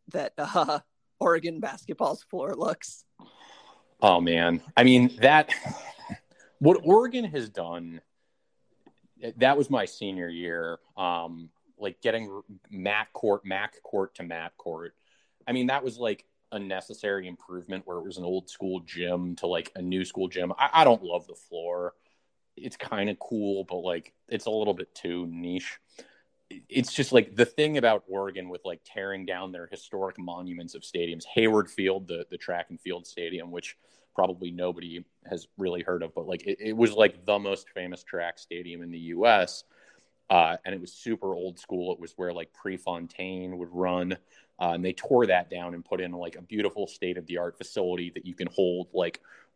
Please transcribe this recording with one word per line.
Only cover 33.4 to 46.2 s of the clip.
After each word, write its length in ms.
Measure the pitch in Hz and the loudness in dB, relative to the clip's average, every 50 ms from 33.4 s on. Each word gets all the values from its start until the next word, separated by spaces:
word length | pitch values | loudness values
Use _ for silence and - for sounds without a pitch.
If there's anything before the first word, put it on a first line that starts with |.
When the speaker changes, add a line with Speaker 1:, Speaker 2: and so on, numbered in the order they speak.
| 82 85 | -10 -10
Speaker 2:
which 260 | 87 87 - - - _ _ _ _ _ _ _ _ | -10 -10 -10 -12 -14 _ _ _ _ _ _ _ _
probably 360 | - 92 92 90 87 92 87 | 2 2 2 0 -2 -8 -8
nobody 520 | 87 87 90 90 87 87 87 87 82 87 90 _ _ _ - | -4 -2 -2 -2 -2 -4 -8 -12 -12 -14 -14 _ _ _ -14
has 220 | - 92 85 - - _ - | -10 -10 -10 -10 -12 _ -6
really 240 | 98 90 87 87 | -4 -2 -2 -2
heard 220 | 87 - 90 85 82 | -2 -2 -2 -2 -4
of, 100 | 82 - | -6 -8
but, 140 | 87 82 78 | -8 -6 -6
like, 180 | 90 85 - | -6 -6 -4
it, 120 | 101 98 - | -4 -6 -4
it 180 | 104 107 107 113 | -4 -2 2 4
was, 160 | 117 113 104 | 4 6 8
like, 320 | 107 110 101 92 87 90 | 8 6 6 6 2 -2
the 140 | 98 104 101 | 0 0 0
most 300 | 101 98 98 - - _ | 0 -2 -4 -4 -6 _
famous 340 | - 92 90 90 90 - - | -10 -10 -10 -8 -10 -12 -12
track 340 | - - 87 85 85 82 - | -10 -8 -6 -6 -6 -8 -10
stadium 440 | - - 85 87 87 87 85 85 87 | -14 -14 -12 -12 -12 -12 -12 -12 -12
in 80 | 87 | -12
the 80 | 85 85 | -12 -10
U 260 | 82 82 85 87 104 | -10 -6 -2 4 6
S. 380 | 117 113 101 90 - - - - _ _ _ _ _ _ _ _ _ _ _ _ - | 6 8 6 6 2 -2 -8 -16 _ _ _ _ _ _ _ _ _ _ _ _ 4
Uh, 280 | 95 87 82 80 85 - - | 6 6 6 6 2 -2 -6
and 100 | 92 95 | -8 -8
it 40 | 92 | -8
was 140 | 87 87 - | -10 -14 -16
super 400 | - - 120 113 - - 95 92 | -10 -6 -6 -6 -4 -4 -4 -6
old 240 | 87 90 92 90 - | -4 -6 -8 -10 -12
school. 320 | - - 95 92 90 90 90 | -12 -8 -6 -4 -4 -4 -6
It 60 | 85 | -6
was 140 | 85 82 - | -8 -14 -10
where, 160 | - 92 87 | -6 -6 -6
like, 220 | 87 87 82 - _ | -6 -6 -8 -12 _
Prefontaine 1040 | - - 101 95 90 - 95 90 85 87 87 - - 92 92 92 92 90 92 90 90 | -12 -8 -8 -8 -6 -6 -6 -6 -6 -8 -10 -10 -10 -8 -8 -8 -8 -8 -8 -10 -10
would 120 | 87 85 | -10 -8
run. 420 | 87 87 92 90 90 90 90 87 92 - _ _ _ _ _ _ _ - | -4 -2 0 0 0 0 0 -2 -4 -8 _ _ _ _ _ _ _ -4
Uh, 140 | 90 87 85 | -2 -2 0
and 120 | 87 90 | 0 -2
they 80 | 92 92 | -4 -4
tore 320 | - - - 139 123 123 | -4 0 4 4 6 6
that 240 | 98 92 90 87 - | 6 4 2 2 0
down 240 | 92 87 87 87 87 | -8 -10 -10 -10 -10
and 100 | 85 87 | -10 -10
put 160 | - 101 92 | -6 -6 -6
in, 120 | 92 87 | -6 -6
like, 240 | 87 87 | -8 -8